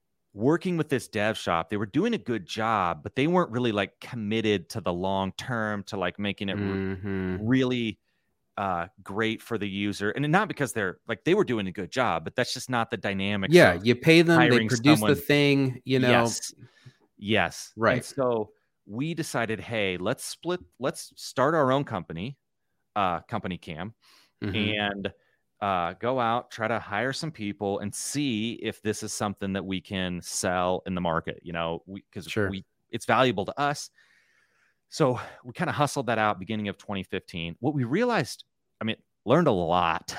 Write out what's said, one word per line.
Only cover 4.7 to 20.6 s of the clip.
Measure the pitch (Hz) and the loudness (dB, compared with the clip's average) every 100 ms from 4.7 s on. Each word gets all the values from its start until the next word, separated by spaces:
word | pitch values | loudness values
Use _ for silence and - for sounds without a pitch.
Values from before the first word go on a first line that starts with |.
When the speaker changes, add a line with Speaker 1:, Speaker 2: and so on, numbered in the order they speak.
Speaker 1:
to | 110 | -6
the | 90 | -4
long | 87 95 95 95 | -2 0 0 -2
term, | - - 117 107 104 | -4 -6 -4 -4 -4
to, | - 98 | -6 -4
like, | 90 - | -4 -4
making | 101 - 98 | -6 -4 -4
it | 95 | -2
r- | 98 98 | -2 -2
Speaker 2:
Mm-hmm. | 95 92 101 95 92 92 | -4 -4 -4 -4 -2 -2
Speaker 1:
really, | 110 131 127 127 113 - _ _ _ _ _ - | 2 2 2 0 -4 -6 _ _ _ _ _ -6
uh, | 98 87 85 _ | -2 -2 -6 _
great | 95 98 110 113 | -8 -4 -2 -4
for | - 110 | -6 -6
the | 101 | -4
user. | 98 101 95 101 | -2 -2 -2 -2
And | - 151 | -2 0
not | 185 190 | 0 0
because | 147 131 | -4 -4
they're, | 113 92 - - | -2 -4 -6 -8
like, | 110 | -4
they | 151 | 0
were | 208 | 2
doing | 123 113 95 | 2 0 -2
a | |
good | 92 85 | -6 -6
job, | 131 113 82 | -2 0 0
but | 82 - | -2 -4
that's | 117 | -4
just | - - | -4 -4
not | 120 113 | -2 -2
the | 110 | -4
dynamics | 104 98 98 104 95 175 | -4 -2 -2 -2 6 8
Speaker 2:
Yeah, | 113 | 8
Speaker 1:
of | 87 | 6
Speaker 2:
you | 113 | 2
pay | 120 160 165 | 4 6 6
them, | 170 165 120 | 8 6 8
they | 120 | 6
Speaker 1:
hiring | 110 | 4
Speaker 2:
produce | 120 139 156 | 4 6 6
the | - | 6
Speaker 1:
someone. | 139 | 2
Speaker 2:
thing, | - 147 143 139 131 127 | 4 4 6 4 2 -2
you | 127 131 | 0 2
know. | 127 120 117 - | 6 6 4 -2
Speaker 1:
Yes. | - - - _ - _ _ - | -8 -14 -20 _ -20 _ _ -8
Yes. | 101 104 85 - - 107 | 0 2 2 -2 -14 0
Speaker 2:
Right. | 110 123 | 2 2
Speaker 1:
And | |
so | - 143 127 117 104 _ _ _ - | -2 -2 0 0 -4 _ _ _ -12
we | 110 160 | -6 -6
decided, | 160 - 131 110 101 | -6 -4 -2 -2 -4
"Hey, | 87 113 95 90 | -4 -2 -2 -2
let's | 98 135 | -2 -4
split, | - - 170 180 | -8 -8 -6 -6